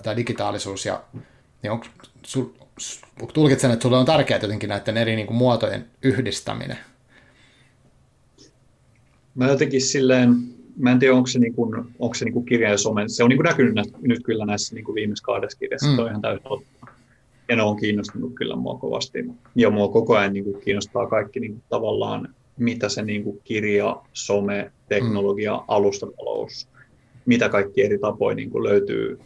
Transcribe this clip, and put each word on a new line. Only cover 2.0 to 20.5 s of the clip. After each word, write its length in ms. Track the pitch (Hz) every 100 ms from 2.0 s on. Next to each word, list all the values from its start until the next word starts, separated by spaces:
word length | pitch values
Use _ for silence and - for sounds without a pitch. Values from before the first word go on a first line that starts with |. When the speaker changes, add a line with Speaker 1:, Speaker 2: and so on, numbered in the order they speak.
| - _
Speaker 1:
sul, 220 | - 135 120 - - -
s-, 200 | - - - - 117
tulkitsen, 360 | 156 151 131 127
että 120 | 113
sulle 140 | 123 127
on 100 | 127
tärkeää 340 | 160 - 101
jotenkin 260 | 104 107 104
näitten 280 | 101 - 110
eri 200 | 113 110
niinku 160 | 107
muotojen 540 | 117 127 117 101 104 - _
yhdistäminen? 760 | 135 131 104 - - 110 90 - - _ _ _ _ _ _ _ _ _ _ _ _ _ _ _ - _ _ _ _ _ _ _ _
Speaker 2:
Mä 140 | 127 131
jotenkin 320 | 139 135 131
silleen, 540 | 127 143 131 127 120 120 - - - -
mä 140 | 127
en 60 | 127
tiedä, 160 | 131
onko 120 | 127 123
se 120 | 127
niinku, 340 | 113 110 113 107 - -
onko 160 | 117
se 100 | -
niinku 180 | 113 117
kirja 280 | 120 120 107
ja 80 | 101
some, 260 | 110 104 110
se 160 | -
on 40 | 120
niinku 140 | 147
näkynyt 320 | 165 160 117
nä-, 100 | 107 104 -
nyt 200 | 127 110
kyllä 220 | - 110 104
näissä 280 | 104 -
niinku 200 | 110 104
viimeisessä 300 | 110 104 98 -
kahdessa 320 | 107 104 -
kirjassa, 300 | - - 147
Speaker 1:
Mm. 40 | 127
Speaker 2:
se 60 |
on 60 | 113
ihan 140 | 107
täysin 200 | 110 98 -
totta. 380 | 101 - _ - - _ _ _ _ -
Ja 80 | 120
ne 60 |
on 140 | 104 104
kiinnostunut 560 | 107 104 - - 120
kyllä 220 | - - -
mua 180 | -
kovasti. 440 | 127 - - - - - - _
Ja 160 | - 107
mua 180 | 104 101
koko 280 | 117 117 107
ajan 160 | 98
niinku 200 | 98 101